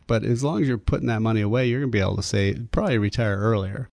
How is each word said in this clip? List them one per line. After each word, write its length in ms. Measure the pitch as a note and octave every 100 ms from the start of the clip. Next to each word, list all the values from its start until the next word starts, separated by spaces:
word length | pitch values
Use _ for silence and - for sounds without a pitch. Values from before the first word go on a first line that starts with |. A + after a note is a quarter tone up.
| -
But 180 | A#2
as 180 | - A#2+
long 200 | C#3 G#3
as 60 | C#3+
you're 100 | A#2
putting 300 | - - B2
that 120 | A2
money 200 | A2+ A2
away, 240 | G#2 A#2+ B2+
you're 120 | A#2+
gonna 100 | C#3
be 100 | G#2+
able 160 | F#2+ G2
to 60 |
save, 460 | F#2+ G2+ G2 - A#2
probably 240 | - G#3 A#2
retire 380 | G#2 - A2+ G2
earlier. 500 | G#2+ A2 F#2+ G#2 B2